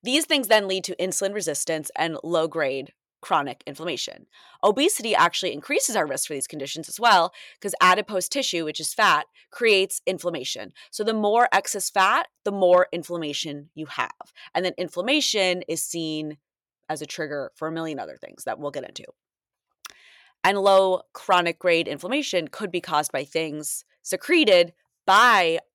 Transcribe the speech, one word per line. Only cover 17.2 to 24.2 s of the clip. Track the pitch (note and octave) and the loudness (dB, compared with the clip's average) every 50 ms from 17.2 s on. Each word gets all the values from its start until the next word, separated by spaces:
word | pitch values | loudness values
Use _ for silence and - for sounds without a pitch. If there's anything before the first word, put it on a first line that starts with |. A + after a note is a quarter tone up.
| D#3+ D3 D3 D3 C3+ - _ | -8 -6 -6 -8 -8 -10 _
for | _ D#3+ | _ -8
a | D#3+ | -6
million | D#3+ E3 E3 D#3+ D3+ C3 | -6 -6 -6 -6 -8 -8
other | G2+ D#2 C#2 | -10 -12 -14
things | - - - - - - | -18 -18 -20 -18 -12 -8
that | - A2 - | -8 -8 -6
we'll | D3 C#3+ | -8 -8
get | C#3 C#3+ B2+ | -8 -8 -12
into. | - - - - - - _ _ _ _ _ _ _ _ _ _ _ _ _ _ - - _ _ _ _ _ _ _ _ _ _ | -12 -16 -18 -18 -18 -20 _ _ _ _ _ _ _ _ _ _ _ _ _ _ -20 -20 _ _ _ _ _ _ _ _ _ _
And | F#3 G3 G3+ | 0 2 4
low | F#3+ G3 G3 F#3+ F#3+ F#3+ F#3 - - _ | 4 6 8 8 6 6 2 0 -2 _
chronic | _ - - - F#3+ F3+ F3 E3+ E3+ _ | _ -14 0 2 2 4 4 2 -4 _
grade | - F3+ E3+ E3 E3+ - | 0 2 2 2 0 -2
inflammation | C#3+ C#3+ - F#3 B3 D4 C#4 - - F3+ D#3+ | -6 -8 -6 -4 -4 -4 -4 -2 -2 -2 -2
could | - - - A3 F#3 | -4 -10 -10 -10 -6
be | F3 F3 | -6 -6
caused | - - E3 D3 D3+ - | -4 0 0 0 0 0
by | - C#3 C#3+ | -4 -6 -6
things | C#3+ - E3 D#3+ D#3 D3 D3+ D3+ - - - - _ _ _ | -4 -4 -4 -4 -4 -6 -8 -8 -8 -10 -10 -12 _ _ _
secreted | _ - - F3+ | _ -6 -6 -6